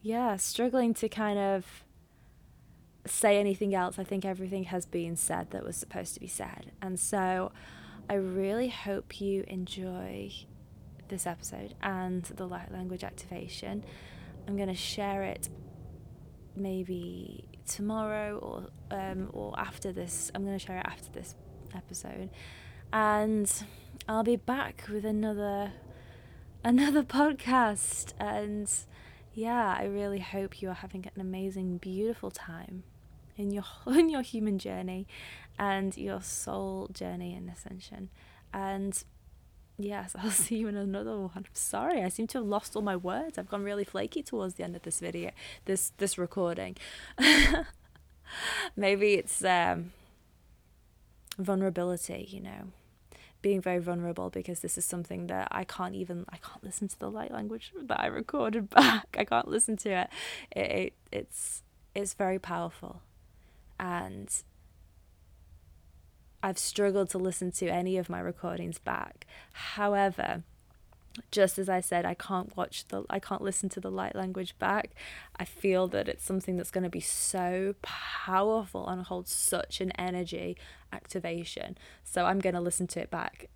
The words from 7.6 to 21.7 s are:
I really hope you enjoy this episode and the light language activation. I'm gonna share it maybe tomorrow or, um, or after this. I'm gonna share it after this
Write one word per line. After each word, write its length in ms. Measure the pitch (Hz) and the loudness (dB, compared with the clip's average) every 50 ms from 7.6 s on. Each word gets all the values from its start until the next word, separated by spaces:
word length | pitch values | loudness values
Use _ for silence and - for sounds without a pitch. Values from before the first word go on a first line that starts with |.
| - - - - - - - - - - | -18 -16 -16 -16 -16 -16 -16 -12 -4 0
I 60 | 208 | 0
really 540 | 196 190 185 185 190 190 196 208 233 254 247 | 2 2 2 0 0 0 2 2 2 0 0
hope 520 | 233 - - 202 196 196 - - - - | -2 -4 -4 -2 -2 -2 -4 -8 -8 -4
you 240 | 202 196 196 196 - - | -2 0 0 0 -2 -2
enjoy 840 | 190 185 180 180 - 190 185 185 180 185 185 190 190 196 202 202 196 - - - - - - - - - - - - - - - | -4 -4 -4 -4 -6 -6 -6 -6 -6 -6 -6 -6 -6 -8 -8 -8 -10 -12 -14 -16 -18 -20 -20 -20 -20 -18 -18 -18 -18 -18 -10 -8
this 180 | 196 185 - | -6 -4 -2
episode 480 | 185 170 - - - 190 - 202 208 - - | -4 -4 -4 -8 -8 -8 -8 -10 -10 -8 -4
and 400 | - 196 190 185 185 185 185 180 | -4 -2 -2 -2 -2 -2 -2 -2
the 240 | 175 - - - 185 | -4 -6 -8 -8 -6
light 260 | 180 180 175 180 185 | -6 -6 -8 -8 -8
language 300 | 190 185 185 185 180 175 | -8 -6 -6 -6 -6 -6
activation. 840 | - - - - - - 180 - - 180 - - - - 202 208 220 - - - - - - - - - - - - | -6 -8 -8 -10 -12 -10 -8 -8 -8 -8 -10 -8 -6 -6 -6 -6 -6 -10 -14 -14 -16 -16 -16 -14 -16 -14 -14 -12 -6
I'm 100 | 202 202 | -4 0
gonna 180 | 196 196 190 185 | 0 0 0 -2
share 500 | 180 - - - 226 202 202 196 196 196 | -2 -4 -4 -2 -2 -2 0 0 0 -2
it 240 | - - - - - - - - - - - - - - - - - - - - - - - - - - | -2 -4 -4 -6 -8 -8 -14 -14 -16 -16 -14 -14 -14 -14 -16 -16 -16 -16 -16 -18 -18 -18 -18 -20 -12 -8
maybe 960 | 196 196 190 190 185 185 180 185 175 175 175 180 180 - - - - - - - - - | -6 -4 -2 -2 -4 -4 -4 -4 -6 -6 -8 -8 -10 -10 -10 -12 -14 -14 -16 -18 -12 -8
tomorrow 720 | - - - 202 208 220 220 214 214 214 214 208 208 208 - | -6 -4 -2 -2 -2 0 -2 -2 -2 -2 -2 -2 -4 -4 -6
or, 580 | - - - - 185 - - - - - 202 | -6 -6 -6 -8 -8 -10 -14 -16 -10 -6 -6
um, 320 | 196 190 190 190 185 190 - | -4 -4 -4 -4 -4 -4 -4
or 260 | - - - 104 - - | -6 -6 -6 -4 -2 -2
after 320 | - 196 - - - 196 | -2 -4 -4 -6 -6 -4
this. 400 | 180 185 175 175 - - - - - | -4 -4 -4 -4 -4 -4 -4 -4 -2
I'm 80 | 196 196 | -2 -2
gonna 140 | 196 196 190 | -2 -2 -4
share 180 | - - 185 180 | -4 -4 -4 -4
it 80 | - | -4
after 240 | - - - - - | -4 -6 -6 -12 -12
this 240 | - - - - - - - - - - - - | -12 -12 -12 -12 -14 -16 -18 -18 -16 -16 -14 -12